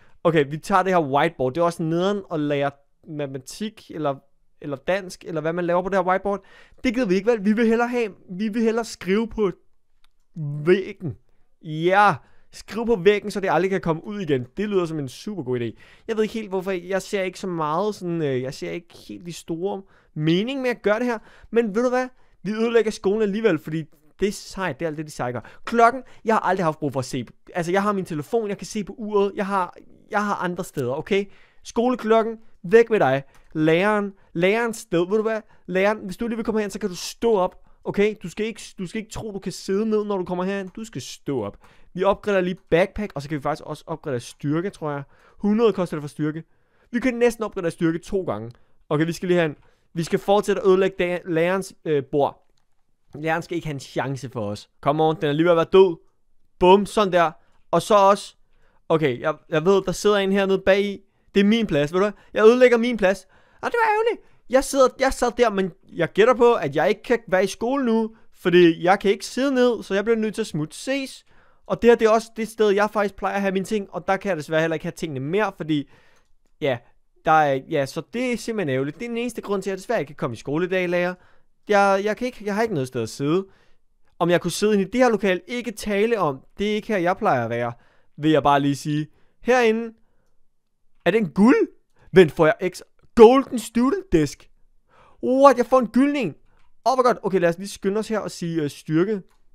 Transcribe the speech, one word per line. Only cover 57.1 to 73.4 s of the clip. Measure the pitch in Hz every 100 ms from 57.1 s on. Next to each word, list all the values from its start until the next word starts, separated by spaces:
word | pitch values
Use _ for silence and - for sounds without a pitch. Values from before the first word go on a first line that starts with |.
der. | 175 165 - _ _ -
Og | 170
så | -
også... | 208 196 202 - _ _ _ _ _ -
Okay, | 165 151 117
jeg, | 147 151 -
jeg | 156
ved, | 165 196
der | 190
sidder | 170 208 208
en | 190
hernede | 196 190 190 190
bag | 196
i. | 202 196 _ _ _
Det | 196
er |
min | 202 226 214
plads, | 147 151
ved | 180
du |
hvad? | 208 196 _
Jeg | 202
ødelægger | 220 247 247 233
min | 240 226
plads. | 190 196 - _ _ -
Nå, | 339
det | 466
var | 440
ærgerligt. | 427 453 392 - _ -
Jeg | 254
sidder, | 269 269 254 -
jeg | 262
sad | - 247 -
der, | 233
men | 196 190 - -
jeg | - 160
gætter | - 226
på, | 247 240
at | 226 151 147
jeg | 180
ikke | -
kan | - 233 -
være | 185
i | 196
skole | - 226 277
nu, | 247 226 220 - -
fordi | - 185 180 170 165
jeg | 165 202
kan | 196
ikke | 214 -
sidde | - 277
ned, | 254 247 226
så | -
jeg | 196
bliver | 208 226
nødt | 214
til | 202
at | 214
smutte. | 160 156 -
Ses. | - 277 262 - _ - _ _ -
Og | 190
det | 233
her, |
det | 233 220
er |
også | 220 220 -
det | 220
sted, | - 214
jeg | 202 208
faktisk | 214 202 -
plejer | 196
at | 196